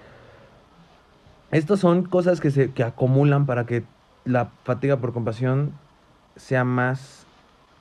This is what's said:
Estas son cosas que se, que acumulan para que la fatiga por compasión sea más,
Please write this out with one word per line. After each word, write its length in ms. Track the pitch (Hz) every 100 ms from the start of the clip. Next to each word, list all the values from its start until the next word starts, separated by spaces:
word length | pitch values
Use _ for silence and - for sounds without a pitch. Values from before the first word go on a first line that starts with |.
| - - - - - _ _ _ _ _ _ _ _ _ -
Estas 280 | 156 156 202
son 240 | 180 175
cosas 380 | 180 180 180 175
que 100 | 151
se, 200 | 135 123
que 100 | -
acumulan 640 | 117 - 127 135 143 139 139
para 200 | 123 117
que 180 | 120 120 _ _ _ 123
la 240 | 123 117 - -
fatiga 320 | 123 139 135
por 160 | 120
compasión 580 | 120 117 110 127 131 147 - _ _ _ _ _ -
sea 300 | - 131 127
más, 600 | 127 127 131 - - - _ _ _ _ _